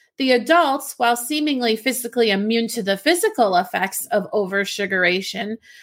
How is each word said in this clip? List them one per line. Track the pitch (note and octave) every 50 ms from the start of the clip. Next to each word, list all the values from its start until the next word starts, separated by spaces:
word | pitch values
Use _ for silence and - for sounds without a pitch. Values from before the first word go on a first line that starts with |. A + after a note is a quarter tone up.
| _ _ _
The | - C4+ C4
adults, | B3+ A#3+ G#3+ - D#4+ F4 E4 C#4 C4+ C#4+ - - -
while | - A#3+ A#3 A#3+
seemingly | A#3+ A#3+ - D4+ D4+ D4+ D4+ C#4 B3 B3 A3+ A3
physically | A3 A3 C4 A#3+ - - A#3+ - B3 A#3 G#3+
immune | G3 G3 G#3 A3 A#3 A#3 A#3 A3+
to | - A#3
the | F#3+ G3 G3
physical | G3 - D4 F4 F4 A4+ G#4+ A4 - A3+ G3 F#3
effects | F3 F#3+ - - F#3 F#3 G3 - - -
of | - - G#3 F#3 -
oversugaration, | - G#3+ G3 F3+ G3 G3 G3 - - - G3+ F#3+ G3 F#3 F3+ F3 F3+ F#3 F#3+ - - F#3 F#3+ G#3 A3+ - _ - - -